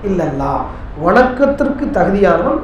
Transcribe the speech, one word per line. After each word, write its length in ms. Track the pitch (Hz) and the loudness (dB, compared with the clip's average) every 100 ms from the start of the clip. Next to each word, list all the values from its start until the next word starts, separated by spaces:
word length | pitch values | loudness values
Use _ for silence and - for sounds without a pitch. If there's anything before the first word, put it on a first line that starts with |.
| 202 | -4
இல்லல்லா, 480 | 175 151 139 139 131 - - - - | -2 -2 -2 -4 -4 -6 -10 -12 -4
வணக்கத்திற்கு 880 | 165 226 254 - 269 277 294 - 247 | 2 4 4 2 0 2 -2 -2 -2
தகுதியானவன் 680 | 190 180 202 185 165 254 - | 0 2 2 4 2 0 -2